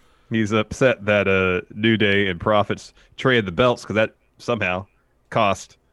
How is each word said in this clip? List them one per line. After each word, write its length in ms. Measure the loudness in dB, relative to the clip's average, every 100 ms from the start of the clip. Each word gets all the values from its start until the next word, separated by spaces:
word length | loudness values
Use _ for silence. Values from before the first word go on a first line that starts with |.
| _ _ -6
He's 200 | -2 0
upset 540 | 0 -2 0 0 2 0
that, 220 | 2 2
uh, 340 | 2 0 -2 -6 -2
New 220 | 0 2
Day 300 | 2 2 0
and 120 | -2
Profits 560 | 0 0 0 -4 -12 -20 _ -4
traded 280 | 0 0 0
the 60 |
belts 340 | 0 0 0 -2
'cause 80 |
that 220 | -2 -2 _ _ _
somehow 480 | -6 -4 -2 -4 -8 _ _ _ -6
cost 480 | 0 0 0 -6 _ _